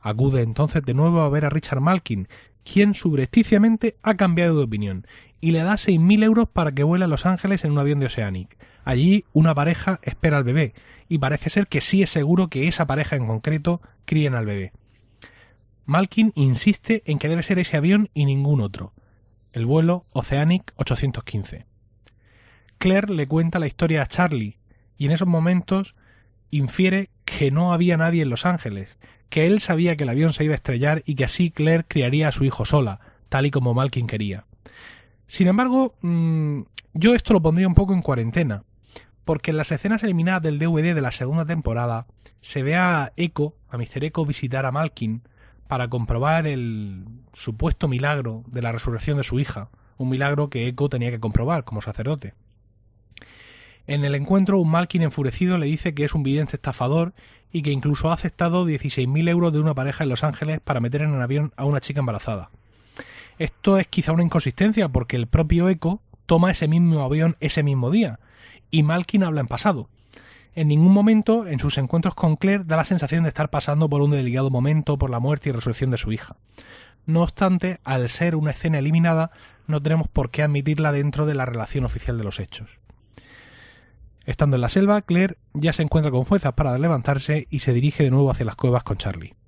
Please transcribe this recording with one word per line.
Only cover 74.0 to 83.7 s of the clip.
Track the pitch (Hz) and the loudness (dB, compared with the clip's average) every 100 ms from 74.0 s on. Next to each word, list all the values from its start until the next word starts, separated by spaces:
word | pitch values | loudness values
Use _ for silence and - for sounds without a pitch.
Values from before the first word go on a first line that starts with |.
un | 143 | 2
delicado | 147 123 127 135 | 2 0 -2 0
momento | 131 135 156 147 143 | 0 0 0 0 -2
por | 135 | -2
la | 120 | -2
muerte | 127 147 - | -2 -2 -4
y | |
resurrección | 120 123 113 131 | -4 -4 -2 -2
de | 120 | -2
su | 110 | -4
hija. | 110 - - _ - - - - _ - | -8 -8 -20 _ -20 -20 -20 -20 _ -2
No | 160 | 0
obstante, | 170 - 190 185 185 180 | 0 0 0 2 -2 -8
al | - 131 123 | -6 -4 -4
ser | - 170 160 | -2 -2 0
una | 151 | -2
escena | - 165 156 | -4 -2 -2
eliminada, | 139 165 165 160 160 - - _ - | 0 2 2 2 -2 -6 -20 _ -4
no | 151 | -4
tenemos | 147 160 151 | 0 0 0
por | - 123 | -2 -2
qué | - | -2
admitirla | 151 143 139 151 156 | 0 0 0 0 0
dentro | 143 143 143 151 | 0 -2 0 -2
de | 143 | -2
la | 127 | -4
relación | 120 107 139 123 | -6 -6 -4 -4
oficial | - - 117 | -4 -4 -4
de | |
los | 104 - | -4 -8
hechos. | 98 - 110 _ _ - _ - _ - - - - | -10 -12 -18 _ _ -20 _ -20 _ -20 -20 -20 -20